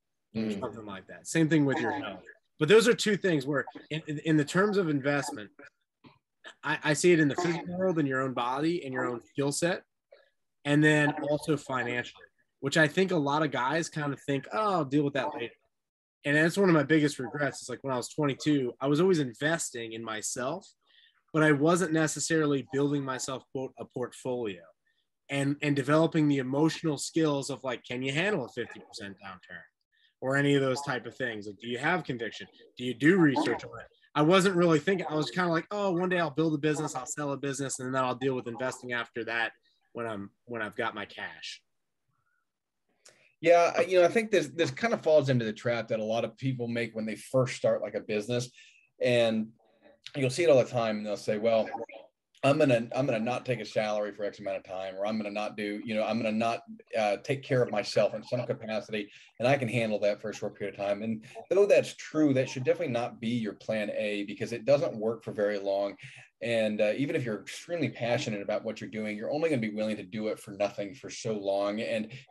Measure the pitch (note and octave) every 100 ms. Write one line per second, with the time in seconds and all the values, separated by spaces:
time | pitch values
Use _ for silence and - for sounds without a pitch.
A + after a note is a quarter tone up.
0 | _ _ _ A2 A2 G2 A2 A2+ G#2 F#2+
1 | - F2 - E3 D#3 D#3+ C#3+ B2 A#2 G2+
2 | G#2 F#2 - - _ - D#3 G#3+ A3 -
3 | G#3+ G3 F#3+ D#3 B2+ C#3 - - - D#3
4 | D#3+ D3 D#3+ D#3 C#3+ F3 G#3 G3 E3 C#3+
5 | C3+ C#3+ C3 G#2+ G2+ - - _ _ _
6 | - _ _ _ - - C#3+ D3+ D3+ D3
7 | F3+ E3+ D3 - E3+ E3 F3 F3+ F#3+ E3
8 | C#3+ C3 C3+ B2 A#2+ C3+ D#3+ F3 C3+ B2+
9 | B2+ A#2 - - C#3 C#3 E3+ G3 - _
10 | _ - _ _ _ _ C#3+ D3 D3+ D3+
11 | D3 D3 D3 D3 - C#3+ - B2+ A#2+ B2
12 | A#2 - - _ _ _ C3+ E3 D3+ F3+
13 | F#3+ F3+ C#3 D3 D#3 B2+ B2+ D#3+ D#3+ D#3
14 | D3 C3 - C#3 - G#3+ G#3+ F3+ C#3 D3
15 | C#3+ C#3 A#2 - A#2 - _ _ _ _
16 | _ _ C#3+ D3+ E3 F#3+ G3 D#3+ C3+ D#3+
17 | D3 - B2 D3 C#3 - - A#2 C3+ B2
18 | - - C#3+ B2 D3+ D3 B2 - C3+ D3
19 | F#3+ E3+ B2+ A2 D3 E3 - A#2+ A2+ A2+
20 | A2+ G#2+ - B2+ B2+ F3+ - _ _ _
21 | _ _ _ D#3+ D#3 C#3+ D#3 F3 E3+ D#3+
22 | D#3 D3 - D#3+ D3+ C#3 A#2+ C#3 C#3+ D3
23 | C3+ B2+ - B2+ - C3 C3 - A2 C3
24 | A#2+ - C3+ B2 A2 F2 E2 _ _ _
25 | _ _ - C#3 C#3 C#3+ D3+ C#3+ B2+ D#3
26 | D#3+ D#3+ D3 C#3 B2+ C#3 D#3+ - D#3+ C3+
27 | - D#3+ D#3 C#3+ C3 B2+ C3 A#2 - B2+
28 | C3+ C#3+ G3 G3 A2+ - A2 A2 - -
29 | G2+ F#2+ G2 F2+ - F2 - _ _ _
30 | _ _ B2+ C#3 C#3+ C#3+ C3+ B2 - B2
31 | A#2 - B2 G#2+ G#2 G2 A#2+ A#2+ D3+ F3+
32 | - B2 A2 - G2 - - - B2 A#2+
33 | D3 G3 D#3 A#2+ A#2 A2+ A#2+ A#2 - _
34 | _ C#3+ D3+ F#3+ F#3+ F3 F3 D#3 F#3 F#3+
35 | D3+ D#3 C#3+ F3+ F3+ E3 - G#3 G3 F3
36 | F#3 F3+ D#3+ C#3+ D#3+ D3+ D3+ D3 D3 C3+
37 | B2 - D3 C#3 C#3 C3+ C3+ - B2+ C3
38 | B2+ B2 C3+ B2+ B2 A2+ B2+ B2 B2+ A#2+
39 | A#2 A#2 A2+ A#2 A2+ - _ _ _ A#2+
40 | A#2 G2+ G2+ _ - A#2 G#2 G#2+ A2+ G#2
41 | G2+ - F#2 D#2+ - - _ _ _ _
42 | _ _ _ _ _ _ _ _ _ _
43 | - _ _ _ D#3+ E3+ E3+ - F3 F3+
44 | E3+ A3+ A3 F#3 D3 D#3+ D#3 - A3+ A2+
45 | E3 D3+ C3+ B2 A2 G#2 A#2+ A#2 A2 A2+
46 | G#2+ A2+ A2 A2 C3+ B2+ A#2 A#2 A#2 A2
47 | A2 G2+ - C3 B2+ - A2+ A2+ G2+ G2+
48 | A2 G#2+ A2 B2 B2+ - - _ _ -
49 | B2 A#2+ A#2 A2 A2 - _ _ _ _
50 | - - C3 D3+ B3 C3+ A2+ B2 A2+ G#2+
51 | G#2+ G2+ - G#2+ A2+ A2+ G#2+ - A#2 -
52 | - _ _ _ C3+ D3 D3 A#2 A#2 B2+
53 | C3+ A2+ A2+ B2 - A#2 G#2 A2+ G#2+ G#2+
54 | G#2 G2+ G2+ - G2 F#2+ - F#2 F#2+ F#2+
55 | G#2 A2 G#2 G#2 G#2+ G#2+ G#2 G#2 A#2 G#2+
56 | G#2 A2+ A2+ A2 A#2 A#2 - - - A2+
57 | G#2 G2+ - C3 - C3 A2 G#2 G2+ A2+
58 | G2+ A2 - B2 A#2+ - G#2+ A2 - G#2+
59 | G2+ - - - B2 C#3 A#2 A#2+ A2 G#2
60 | G#2 G#2 G#2+ - G#2 - G2+ G2 G2+ G2+
61 | A2+ A2 - - - F#3 G3+ E3 - -
62 | - D#3 D3 C3 B2+ C3+ B2+ E3+ D#3+ A#2
63 | A#2+ - A2+ A#2+ G#2+ - - A2 G#2 -
64 | G#2+ G#2 G2+ G2+ A2 A#2 A2 C#3+ - A2+
65 | A2 A2+ A2+ G#2 G#2 G#2 G2 G2 G2+ G2
66 | C#3 - - - A#2 A#2 G#2+ G#2+ G#2+ A2
67 | D3+ D#3+ B2 G2+ - - - E3+ B2+ -
68 | A#2 A#2+ A#2+ G#2 G2+ G#2 A2 G#2 G2+ G#2+
69 | G#2+ G#2 - D3 E3 C3 A2 G#2 G#2+ G#2
70 | F#2 A2 A2 - - G2 G2+ - G2+ F2+
71 | G2 - A2+ G#2+ G2 G2 G2+ G#2+ A2+ A2+
72 | G#2+ C3 -